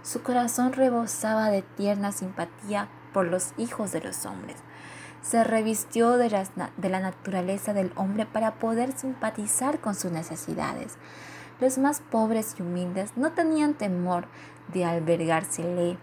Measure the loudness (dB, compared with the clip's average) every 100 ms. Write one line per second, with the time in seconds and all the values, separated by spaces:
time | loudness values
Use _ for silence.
0 | -6 -6 0 2 2 2 2 6 4 4
1 | 0 -2 2 4 4 2 0 -2 0 2
2 | 0 -2 -6 -4 -6 -6 -4 -4 -4 -10
3 | -2 0 2 2 -2 -4 -6 -2 -4 -4
4 | -6 -8 -8 -10 -12 -14 -16 -18 -18 -16
5 | -18 -14 0 2 4 4 2 -2 -2 2
6 | 4 6 4 2 -2 -6 -8 -4 -2 0
7 | -2 -4 -4 -2 -2 -2 -2 0 0 0
8 | -2 0 -2 0 0 0 0 0 0 -2
9 | -6 -4 -4 -4 -2 0 0 -2 -2 -4
10 | -4 -4 -6 -8 -6 -4 -4 -4 -10 -14
11 | -18 -18 -16 -16 -18 0 2 4 2 2
12 | 0 2 2 2 -2 -6 -4 -2 -2 -2
13 | -4 0 0 2 2 4 4 2 0 0
14 | 2 0 -2 -14 -20 -18 -6 0 2 2
15 | 4 4 4 2 2 -4 -2 2 0 0